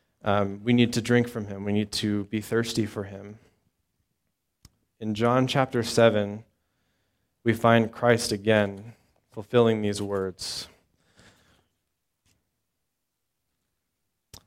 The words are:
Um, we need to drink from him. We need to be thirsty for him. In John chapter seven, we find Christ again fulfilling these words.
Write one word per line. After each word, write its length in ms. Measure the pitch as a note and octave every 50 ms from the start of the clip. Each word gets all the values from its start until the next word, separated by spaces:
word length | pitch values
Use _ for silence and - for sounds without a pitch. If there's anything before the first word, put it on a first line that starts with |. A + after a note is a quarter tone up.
| _ _ _ _ -
Um, 380 | G#2 G2+ G#2 G2+ G2 G2 G2+ G2+
we 100 | A#2+ B2
need 200 | A#2+ A#2+ A#2 A#2+
to 80 | A#2+
drink 260 | A2 A#2 A#2+ A#2+ A#2+ A#2+
from 200 | - A#2 G#2 G2+
him. 180 | G2 G2 G2
We 80 | G#2 G#2
need 180 | G#2 G#2 G#2 -
to 320 | - - G#2+ G#2 G#2 G2
be 160 | - - G#2+
thirsty 440 | G#2+ - A#2 A2+ A2+ A#2 - - G#2+
for 180 | G2+ - A2 G2
him. 340 | G2 G2 F#2+ G2 G2+ G#2+ A2+ _ _ _ _ _ _ _ _ _ _ _ _ _ _ _ _ _ _ _ _ _ _ _ _ - _ _ _ _ _ _ _
In 160 | A2+ A2 G#2+
John 320 | G#2 A#2 A#2 B2 C3 B2+ B2+
chapter 340 | - C#3+ C3 B2+ - B2
seven, 640 | A2 - - - A#2 A#2 G#2 G#2 G2+ G2+ G2+ A2 - _ _ _ _ _ _ _ _ _ _ _ _ _ _ _ _ _ _ _ _
we 100 | A#2 A2
find 380 | - - A#2 A#2 A#2 A2+ G#2
Christ 400 | - - A#2+ A#2+ A#2+ A2+ A#2 -
again 640 | A2+ G2 G2 A2 A2 G#2+ G#2 G2 G2 G2 G#2 A#2 A#2 _ _ _ _ _ _ _
fulfilling 500 | _ A2+ G2+ - - B2 A#2 A#2 A2 G#2+
these 180 | G#2+ G#2 G2+ G2+
words. 680 | G#2 G2+ G2+ G2 F#2+ F#2+ F2+ - - - - - - - _ _ _ _ _ _ _ _ _ _ _ - _ _ _ _ _ _ _ _ _ _ _ _ _ _ _ _ _ _ _ _ _ _ _ _ _ _ _ _ _ _ _ _ _ _ _ _ _ _ _ _ _ _ _ _ _ _ _ _ _ _ _ _ _ _ _ _ _ _ _ _ - - _